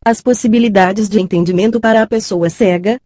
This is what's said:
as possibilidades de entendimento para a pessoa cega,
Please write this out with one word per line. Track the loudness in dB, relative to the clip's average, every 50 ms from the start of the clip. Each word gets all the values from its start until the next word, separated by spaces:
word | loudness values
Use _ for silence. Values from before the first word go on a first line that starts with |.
| -2
as | -2 -2 0
possibilidades | 0 -2 -2 0 0 2 2 2 2 2 2 2 2 2 0 -2 -4
de | -2 -2 -2
entendimento | -2 0 -2 -2 0 0 0 0 0 0 0 0
para | 0 2 2 2
a | 2
pessoa | 0 -2 -4 -4 -4 -4 -2 -2 -2
cega, | -2 0 0 0 0 0 -2 -2 -4 -4 _